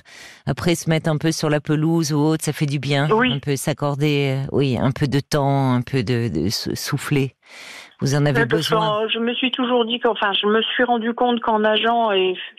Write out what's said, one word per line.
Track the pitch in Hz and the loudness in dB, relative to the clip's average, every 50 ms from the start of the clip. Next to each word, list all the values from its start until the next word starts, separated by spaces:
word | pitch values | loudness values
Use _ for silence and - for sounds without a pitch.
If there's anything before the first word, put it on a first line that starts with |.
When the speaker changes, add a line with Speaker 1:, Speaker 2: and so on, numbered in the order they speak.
| - - - - - - - - - | -12 -20 -20 -20 -20 -20 -20 -10 -6
Speaker 1:
après | - 147 - - 180 170 | -6 -4 -2 0 0 0
se | - - 160 | 0 0 0
mettre | 160 160 - 165 | 0 0 0 0
un | 156 147 | 0 0
peu | - 160 | 0 -2
sur | 156 - - 156 | -2 0 0 0
la | 147 147 | 0 0
pelouse | - - 156 147 156 165 165 170 165 135 | 0 0 0 0 2 2 2 2 0 0
ou | 156 147 | 2 2
autre, | 147 156 156 160 - | 2 2 2 0 -2
ça | - | -4
fait | 147 - 160 | -2 -2 -2
du | 143 135 151 | -2 -2 -2
bien. | 127 135 147 139 143 151 | -2 0 0 2 2 2
Speaker 2:
Oui. | 214 220 247 254 139 | 2 2 2 2 0
Speaker 1:
Un | 143 | -2
peu | - 147 139 | -2 -2 -4
s'accorder, | 131 - - 147 - 151 143 143 135 147 151 147 143 143 139 131 135 135 | -2 -2 -4 -2 -2 -2 -2 0 0 2 2 2 2 2 0 0 -2 -4
euh, | 139 | -2
oui, | - - 139 139 123 98 | 0 0 2 2 2 2
un | 76 131 | 2 0
peu | 135 - 156 139 | 0 0 0 0
de | 113 139 | 0 0
temps, | - - - 151 139 139 139 139 135 131 127 | -2 0 0 0 2 2 2 2 2 2 2
un | 123 | 0
peu | 120 - - 135 117 | 0 0 -2 -2 0
de, | 95 127 117 117 117 | 0 0 0 0 0
de | 87 78 73 98 | -2 0 -2 -2
sou-, | 113 - - - - | -2 -2 -4 -4 -6
souffler. | - - - - 135 - - 151 139 135 135 - _ _ - - - - - - - - - - - | -6 -4 -4 -4 -4 -2 0 0 0 0 0 -4 _ _ -20 -20 -20 -20 -18 -18 -18 -20 -20 -10 -6
Vous | - 131 135 | -4 0 0
en | 147 143 | 2 2
avez | 143 143 - | 2 2 2
Speaker 2:
Ouais, | - | 2
parce | 120 - 165 151 - | 2 2 0 0 0
Speaker 1:
besoin. | - 220 214 220 214 208 | 0 0 2 2 0 0
Speaker 2:
que, | 220 | -2
euh, | 220 220 | -2 -2
je | 226 | -2
me | 233 233 240 | -2 -2 -2
suis | 240 - 254 | -2 -2 -2
toujours | 247 - 254 240 254 247 233 | -2 -2 -2 0 2 0 0
dit | 220 240 240 | 0 -2 -2
qu'enfin, | - 240 214 - 226 202 190 | 0 0 0 0 0 -2 0
je | - 196 208 | 0 0 2
me | 214 226 | 2 2
suis | 220 220 - - 247 | 0 0 0 0 0
rendu | 240 240 233 214 233 233 | 2 2 0 0 -2 -2
compte | 233 254 247 240 233 | 0 0 0 0 0
qu'en | 226 - 220 214 | 0 0 0 2
nageant, | 214 214 214 208 190 226 233 233 226 220 | 2 2 2 2 2 2 2 2 2 2
et | 202 190 190 185 180 180 - - - | 2 2 2 0 -2 -4 -8 -10 -8